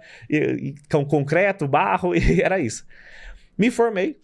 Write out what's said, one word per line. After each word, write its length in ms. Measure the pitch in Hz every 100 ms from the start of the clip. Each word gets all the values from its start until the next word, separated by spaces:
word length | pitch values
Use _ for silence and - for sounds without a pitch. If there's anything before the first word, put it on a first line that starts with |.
| - - -
e, 80 | 151
e 380 | 135 127 139 143 -
com 160 | 151
concreto, 640 | 143 151 143 160 196 196 143
barro, 460 | 143 196 185 180
<laughs> 20 | 170
e 280 | - 175
era 160 | 165 185
isso. 260 | 120 - - - - - - - - -
Me 140 | 240
formei, 480 | - 233 202 202 285